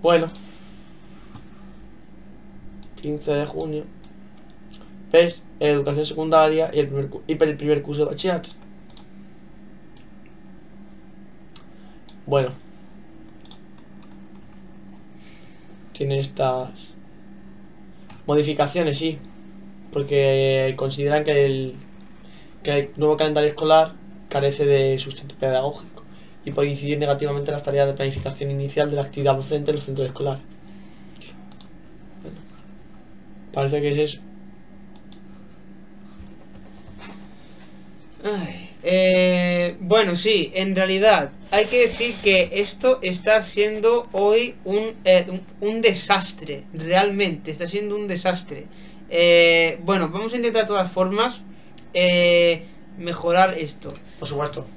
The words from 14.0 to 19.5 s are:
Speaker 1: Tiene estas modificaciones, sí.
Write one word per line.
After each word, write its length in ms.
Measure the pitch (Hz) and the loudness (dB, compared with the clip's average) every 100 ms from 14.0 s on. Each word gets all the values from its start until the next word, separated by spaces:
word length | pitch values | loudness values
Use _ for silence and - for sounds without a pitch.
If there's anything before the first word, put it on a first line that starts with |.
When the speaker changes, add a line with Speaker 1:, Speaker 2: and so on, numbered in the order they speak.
| - - - - - - - - - - - - - - - - - - - | -20 -20 -20 -20 -20 -20 -20 -20 -20 -20 -20 -20 -20 -20 -20 -20 -20 -20 -20
Speaker 1:
Tiene 260 | - 139 139 | -8 -2 -2
estas 500 | 135 - 135 127 127 - - - - - - 196 - - - - - - - - - | -4 -2 -2 -2 -6 -12 -18 -20 -20 -20 -20 -18 -18 -18 -20 -20 -20 -20 -20 -14 0
modificaciones, 720 | 147 147 147 143 175 160 139 | 2 2 0 0 0 -2 0
sí. 200 | 160 151 - - - | -4 -6 -14 -18 -20